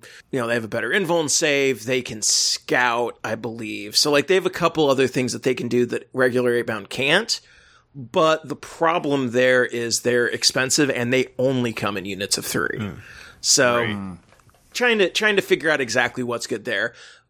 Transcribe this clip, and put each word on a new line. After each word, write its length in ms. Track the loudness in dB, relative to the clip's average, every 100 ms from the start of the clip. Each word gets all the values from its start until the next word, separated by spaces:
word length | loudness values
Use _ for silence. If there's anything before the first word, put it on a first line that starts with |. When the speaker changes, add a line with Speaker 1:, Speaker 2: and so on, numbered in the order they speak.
| -14 -20 _
Speaker 1:
you 80 | -4
know, 60 | -2
they 80 |
have 100 | -2
a 40 | -2
better 220 | -6 -2
invuln 380 | -2 0 0 2
save. 540 | 0 2 2 2 0 -2
They 160 | -2
can 200 | -2 -4
scout, 960 | 0 0 0 -2 0 2 2 0 -4 -6
I 100 | -8
believe. 640 | -6 -8 -8 -8 -10 -2 0
So, 140 | 4
like, 160 | 2 4
they 60 |
have 120 | 2 2
a 40 |
couple 380 | 0 0 2 2
other 180 | 4 2
things 240 | 0 -2
that 100 | -2
they 120 | -2
can 140 | -2 0
do 160 | 0 2
that 220 | -2 -6
regular 400 | 0 2 2 2
Eightbound 360 | 0 -2 -6 -8
can't. 520 | -4 2 2 2 -6 -6 -20 _ _ _ -18
But 500 | -4 2 2 2 -2
the 80 | -12
problem 760 | -12 0 2 2 0 0 0
there 340 | 2 4 4
is 360 | 2 -2 -4 -2
they're 260 | 0 2 0
expensive 640 | 0 0 0 0 2 2
and 220 | 0 0
they 160 | 0 0 -2
only 340 | 0 0 -2
come 240 | -2 -4 -4
in 80 |
units 320 | -6 -6 -4 -4
of 60 |
three. 340 | -2 -4 -2 -4
Speaker 2:
Mm. 200 | -6 -10 -18 -20 -20 -6
Speaker 1:
So 360 | 0 2 4 2
Speaker 2:
Right. 400 | -2 -6 -8 -12 -18 _ _ _ _
Speaker 1:
trying 240 | -2 0 4
to, 100 | 2
trying 280 | 2 0 0
to 60 |
figure 280 | 0 0 2
out 100 | 0
exactly 420 | 0 0 0 -2
what's 240 | -4 -4 -4
good 180 | -6
there. 280 | -4 -4 -4 -6 -20 -20 _